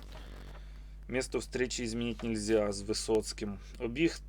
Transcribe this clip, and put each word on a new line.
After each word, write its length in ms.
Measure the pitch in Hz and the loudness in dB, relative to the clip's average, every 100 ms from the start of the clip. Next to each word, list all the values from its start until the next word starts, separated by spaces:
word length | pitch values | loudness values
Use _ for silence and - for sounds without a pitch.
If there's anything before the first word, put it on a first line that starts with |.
| - - - - - - - - - - - | -12 -12 -12 -12 -12 -12 -12 -12 -12 -12 -2
«Место 300 | 123 127 127 | 0 0 0
встречи 460 | - 127 123 - | 0 0 0 0
изменить 380 | 120 113 120 110 | 0 0 0 0
нельзя» 500 | 120 110 104 110 104 | 0 0 6 6 6
з 100 | 101 | 2
Висоцьким. 760 | 101 104 - 110 104 - 104 101 - - | -2 0 4 4 4 -2 -4 -6 -10 -6
Об 200 | 120 120 | -4 4
їх 220 | 165 - | 4 2